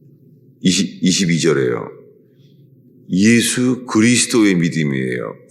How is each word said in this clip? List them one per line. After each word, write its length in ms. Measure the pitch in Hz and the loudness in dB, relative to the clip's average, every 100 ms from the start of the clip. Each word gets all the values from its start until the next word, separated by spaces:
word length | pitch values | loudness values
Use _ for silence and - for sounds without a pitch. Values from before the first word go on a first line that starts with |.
| - _ - - _ - | -20 _ -20 -20 _ -4
이십, 420 | - 87 85 - | -2 0 -4 -2
이십이 380 | 92 85 82 82 | -2 0 0 0
절에요. 500 | 80 67 64 58 - - - _ _ _ _ _ - _ _ _ - | 0 0 0 -4 -8 -16 -20 _ _ _ _ _ -20 _ _ _ -6
예수 760 | 87 107 117 - 131 127 123 - | 0 4 4 2 -2 -2 -2 -2
그리스도의 680 | 110 117 120 - 123 104 | 2 2 2 2 2 2
믿음이에요. 840 | 87 82 80 73 67 64 62 57 - - | 2 0 -2 -2 -2 -4 -6 -10 -12 -4